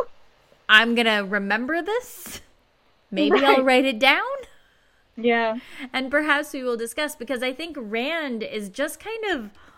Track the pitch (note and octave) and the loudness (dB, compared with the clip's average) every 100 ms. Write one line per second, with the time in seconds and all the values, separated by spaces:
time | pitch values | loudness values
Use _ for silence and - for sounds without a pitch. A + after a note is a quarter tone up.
0 | A#4+ - - _ _ _ - G#3+ A#3 A#3 | 0 -8 -20 _ _ _ 4 6 6 2
1 | A3+ G#3+ G3 G3+ G3 G#3+ C4 E4 E4+ A#4 | 2 2 0 -4 -2 -2 -2 -4 -2 -4
2 | B4 - - - - _ _ _ _ _ | -6 -16 -16 -16 -18 _ _ _ _ _
3 | _ G#3 D4 D#4 C#4 C4+ C4 B3+ C4+ G#3+ | _ 0 4 4 6 6 6 4 4 4
4 | C4 D#4+ A#4 C#5 A#4+ - _ _ _ _ | 4 4 2 -6 -10 -20 _ _ _ _
5 | _ - A#3 A#3 A3+ A#3 - - C4 C4 | _ -2 2 2 0 -4 -10 -16 -8 -6
6 | C4 C#4+ D4+ C#4+ D4 C#4 B3+ A#3 A3+ - | 0 0 2 0 0 -6 -4 -4 -4 -4
7 | D4 - A#3+ B3+ B3+ C4 E4+ D4 G#3+ A3+ | -6 -6 -6 -4 -4 -4 -8 -10 -6 -4
8 | C4+ E4 D4 A3+ G#3 G#3+ G3+ F#3+ D4+ - | -2 -4 -4 -6 -6 -8 -10 -6 -6 -6
9 | G#4 A4+ G#4+ D#4 G#3 - - | -10 -6 -4 -4 -6 -16 -20